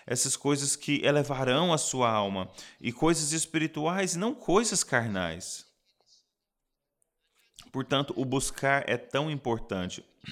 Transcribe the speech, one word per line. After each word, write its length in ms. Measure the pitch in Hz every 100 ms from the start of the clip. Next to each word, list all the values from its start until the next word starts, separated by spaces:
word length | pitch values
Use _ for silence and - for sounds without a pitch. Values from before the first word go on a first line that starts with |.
| -
essas 300 | 120 135 -
coisas 400 | 139 143 139 -
que 240 | - 143
elevarão 720 | 139 147 135 131 131 135 175
a 60 | 156
sua 320 | - 131 120
alma, 400 | 107 101 98 92 - - -
e 140 | 120
coisas 400 | 120 156 160 147
espirituais, 800 | 160 - 160 156 147 160 190 185
não 200 | 170 220
coisas 500 | 285 - 190 233 185
carnais. 840 | - 123 113 95 85 85 - - - _ _ _ _ _ _ _ _ _ _ _ _ _ _ _ _ _ _ - -
Portanto, 400 | 131 127 139 143
o 120 | - 131
buscar 580 | 135 - - 139 139 -
é 120 | 120
tão 320 | - 135 156
importante. 720 | 147 120 113 - 95 90 - - _ -